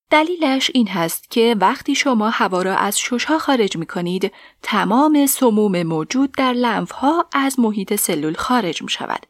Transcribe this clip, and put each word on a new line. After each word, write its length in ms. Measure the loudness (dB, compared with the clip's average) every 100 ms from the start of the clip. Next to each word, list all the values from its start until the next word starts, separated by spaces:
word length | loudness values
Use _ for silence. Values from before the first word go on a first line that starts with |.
| _
دلیلش 640 | 2 2 0 0 0 0
این 140 | 0 0
هست 440 | 0 -4 -4 -4
که 240 | 2 2 4
وقتی 360 | 2 0 -2
شما 340 | 0 0 2 0
هوا 320 | 0 0 0
را 140 | 0
از 240 | 0 0 -2
شش‌ها 400 | -4 -4 0 -2
خارج 380 | 2 2 0 -2
می‌کنید، 560 | -6 -4 -4 -2 -4 -6 -20 _
تمام 640 | -4 -2 2 2 4 4
سموم 580 | 2 2 2 4 2 0
موجود 480 | 0 -2 -2 -2 0
در 220 | 0 0
لنف‌ها 720 | 0 0 -2 -6 -2 0 0 -2
از 260 | -2 -2 0
محیط 360 | 0 0 -4
سلول 380 | -2 -2 -2 -2
خارج 480 | -4 -2 0 0 -6
می‌شود. 440 | -8 -8 -6 -8